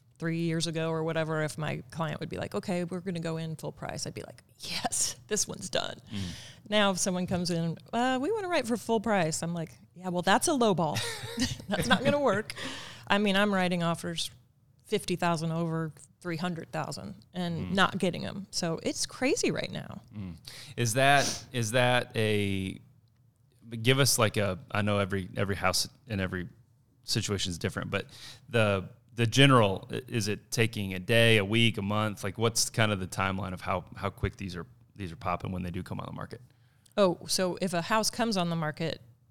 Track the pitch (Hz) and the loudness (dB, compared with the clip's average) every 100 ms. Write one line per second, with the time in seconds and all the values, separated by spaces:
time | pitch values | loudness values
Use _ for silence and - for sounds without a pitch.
0 | _ - 165 165 170 160 160 160 165 160 | _ -6 -4 0 0 0 0 -2 -2 -2
1 | 160 160 160 156 151 - 147 151 - 156 | -2 -2 -2 -2 -2 -4 -6 -6 -8 -6
2 | 156 147 165 - - 208 208 175 175 185 | -6 -6 -8 -6 -6 -6 -2 -2 -4 -6
3 | 185 170 165 160 160 156 151 - - - | -6 -6 -4 -4 -6 -8 -10 -10 -10 -8
4 | - - - - _ - - - - - | -8 -8 -12 -16 _ -14 -8 -6 -4 -2
5 | - - - 214 - - - - - - | -2 -6 -4 -2 -2 -6 -4 -2 -2 -8
6 | - 101 92 85 - - - 208 202 185 | -8 -6 -6 -8 -14 -18 0 2 4 2
7 | 196 180 175 180 175 170 165 156 - 233 | 0 0 0 -2 0 0 -2 -4 -4 0
8 | 254 254 294 453 370 330 233 226 - 226 | 2 0 0 -2 0 -2 0 -2 0 0
9 | 220 202 160 - 170 170 156 - - - | 2 2 2 0 -4 -4 -6 -12 -20 -10
10 | 185 175 180 220 - 285 226 175 156 - | -4 0 4 4 4 4 4 4 2 0
11 | - - - - 247 - - 196 240 240 | -4 -6 -8 -4 -4 -4 -4 -2 2 2
12 | 269 285 269 196 - - - - - - | 4 4 4 2 -2 -8 -10 -10 -14 -14
13 | - 202 208 190 208 196 180 175 170 165 | 0 2 4 4 4 2 0 0 0 -2
14 | 175 165 - - _ _ _ _ - 202 | -4 -6 -8 -10 _ _ _ _ -4 -2
15 | - 180 175 170 165 165 170 160 160 - | -2 0 0 0 0 -2 -2 -2 -4 -8
16 | - _ 180 165 180 165 - 156 147 147 | -20 _ -8 -4 -4 -4 -6 -6 -6 -8
17 | - - - 180 175 165 185 190 180 190 | -12 -14 -10 -6 -4 -2 0 4 4 4
18 | 185 - - 202 196 - 170 160 - - | 0 0 -6 -8 -8 -4 -2 -2 -4 -4
19 | - - 262 453 - - - - - - | -6 -2 0 2 0 -2 -4 -8 -10 -14
20 | - 107 95 85 - - - - 120 127 | -14 -10 -10 -10 -16 -18 -10 -2 0 4
21 | 139 143 131 - - 127 110 127 123 123 | 6 6 4 -2 -6 -4 0 4 4 4
22 | - 120 107 104 101 98 95 - - _ | 2 0 2 2 2 0 -4 -6 -14 _
23 | _ _ _ _ _ _ 117 113 113 135 | _ _ _ _ _ _ -12 0 4 6
24 | 135 - 107 107 101 92 - 104 104 104 | 6 6 4 4 0 -2 -4 0 2 2
25 | 98 98 90 - 98 92 92 90 - - | 0 -2 -4 -2 -2 0 0 0 -2 -8
26 | - 98 92 92 87 - _ _ _ _ | -6 -2 -2 -4 -6 -12 _ _ _ _
27 | - 117 101 98 95 82 98 90 101 98 | -4 -2 0 -2 -2 -4 -4 -4 -4 -4
28 | - - - - - 117 107 98 92 - | -6 -14 -18 -20 -2 2 4 2 -2 -12
29 | _ - 117 120 139 127 101 92 - 113 | _ -2 2 8 8 8 6 2 -6 -8
30 | - 117 101 101 - - 113 107 95 92 | -4 -2 -2 -4 -4 0 0 0 -4 -4
31 | 90 117 117 110 98 113 117 101 98 104 | 2 6 8 6 6 4 4 2 0 0
32 | 107 98 101 101 113 110 - - 107 101 | 0 -2 -6 0 0 2 0 2 2 2
33 | 92 - 95 95 98 90 92 92 82 - | -2 -2 0 -2 -6 -6 -4 -4 -4 -6
34 | 98 - 101 - 98 87 - - _ - | -6 -2 -4 -4 -8 -10 -12 -18 _ -12
35 | 92 80 95 90 101 92 90 92 87 95 | -10 -6 -4 -4 -4 -6 -6 -6 -8 -8
36 | - - - - - _ _ _ _ - | -10 -10 -12 -14 -18 _ _ _ _ 2
37 | 190 170 160 - 185 - 190 170 165 220 | 2 2 -4 -2 -2 -2 -2 -2 0 0
38 | 208 - 233 190 170 165 151 151 160 - | 0 0 0 0 0 0 -2 -4 -6 -6
39 | - _ _ | -12 _ _